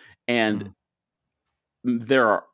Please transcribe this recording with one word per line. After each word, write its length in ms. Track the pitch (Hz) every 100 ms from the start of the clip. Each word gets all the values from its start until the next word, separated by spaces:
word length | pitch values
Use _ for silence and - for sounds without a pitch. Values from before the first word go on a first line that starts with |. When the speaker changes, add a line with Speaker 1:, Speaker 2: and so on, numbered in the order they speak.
| - _ -
Speaker 1:
And 440 | 120 110 104 98 95 _ _ _ _ _ _ _ _ _ _ 123
Speaker 2:
Mm. 200 | 117 113
Speaker 1:
there 220 | 135 117
are 160 | 101 -